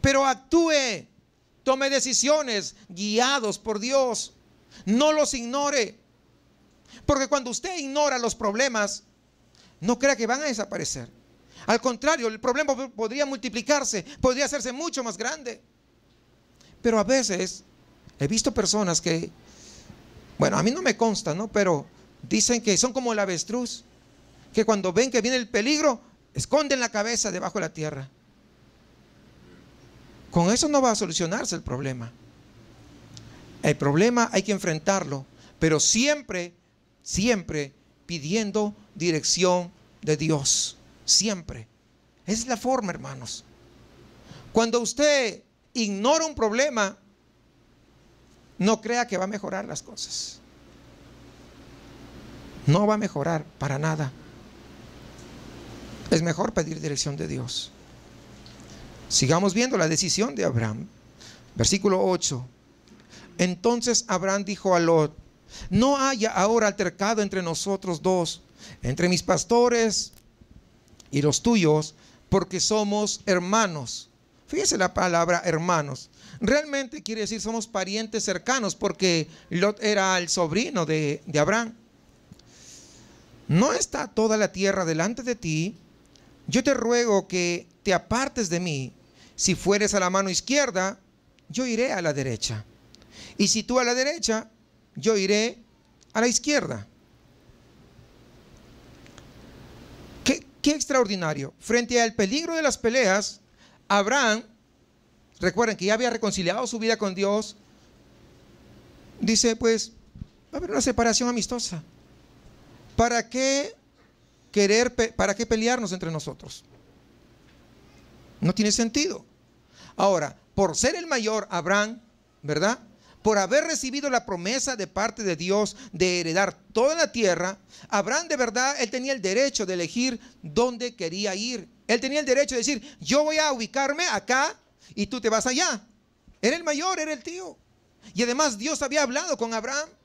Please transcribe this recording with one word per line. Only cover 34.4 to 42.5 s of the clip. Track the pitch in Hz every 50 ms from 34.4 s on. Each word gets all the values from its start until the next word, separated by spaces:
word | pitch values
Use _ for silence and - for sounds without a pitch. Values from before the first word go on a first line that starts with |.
que | 196 202
enfrentarlo, | 202 185 160 180 160 156 156 196 196 190 175 139 139 135 135 - - - - - - -
pero | - 160 160 147
siempre, | - - - 220 254 285 302 294 240 - 196 180 175 175 - _ _ _ _ _ _ _ _ _
siempre | _ - - - 196 247 233 202 165 147 156 151 143 139 - _ _ _ _ _ _
pidiendo | - 170 165 135 151 190 220 220 202 190 220 208 208 202 - - _ -
dirección | - - 175 160 151 - - - 175 185 180 180 180 175 175 - _ - _ _ -
de | - 151 156 147
Dios. | - 160 165 143 135 - - - - - - - - - - _ -
Siempre. | - - - 190 220 202 180 160 - 123 120 110 _ _ _ _ _ _ _ _ _ _ _ _
Esa | - 208 226
es | 233
la | 254